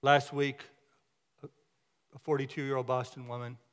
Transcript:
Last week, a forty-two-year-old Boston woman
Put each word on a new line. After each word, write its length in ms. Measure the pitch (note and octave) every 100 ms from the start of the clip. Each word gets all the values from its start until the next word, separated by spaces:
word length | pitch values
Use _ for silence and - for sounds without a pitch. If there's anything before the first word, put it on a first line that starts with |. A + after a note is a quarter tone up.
Last 300 | C3+ C#3+ C#3+
week, 300 | C#3+ C#3 C3 - _ _ _ _ _ _ _
a 760 | D3 _ _ _ _ _ _ C#3
forty-two-year-old 640 | - C#3+ C3+ - C3+ C3+ A#2+
Boston 420 | B2+ A#2 - B2
woman 280 | A#2+ A#2+ A#2+ _